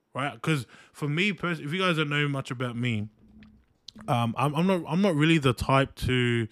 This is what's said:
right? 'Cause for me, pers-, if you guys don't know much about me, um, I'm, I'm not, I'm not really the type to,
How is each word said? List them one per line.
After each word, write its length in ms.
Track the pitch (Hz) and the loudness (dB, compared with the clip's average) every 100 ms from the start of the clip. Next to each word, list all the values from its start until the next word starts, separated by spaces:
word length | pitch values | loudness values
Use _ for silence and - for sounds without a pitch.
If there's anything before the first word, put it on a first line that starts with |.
| _ | _
right? 260 | 123 143 - | -8 -6 -4
'Cause 260 | 165 147 113 - - | -2 -2 -2 -14 -20
for 160 | - 147 | -8 -4
me, 240 | 151 208 | 0 0
pers-, 260 | 180 175 156 | -2 -4 -4
if 140 | 143 | -6
you 60 | 185 | -2
guys 180 | 185 160 | 0 0
don't 120 | 147 | 0
know 180 | 147 147 | 0 0
much 220 | 139 - | -2 -6
about 260 | 123 123 117 | -6 -4 -2
me, 320 | 123 107 107 _ - - - - _ _ - - - | -2 -2 -4 _ -20 -20 -20 -20 _ _ -20 -10 -2
um, 260 | 123 117 110 | 0 0 0
I'm, 180 | 143 147 | 0 2
I'm 120 | 185 | 2
not, 160 | 185 151 | 0 0
I'm 140 | 170 | 0
not 140 | 202 147 | 2 4
really 240 | 156 165 | 4 4
the 140 | 135 | 2
type 420 | - - 135 135 - | 0 2 2 2 -2
to, 520 | - 127 120 117 110 | 0 2 2 0 -2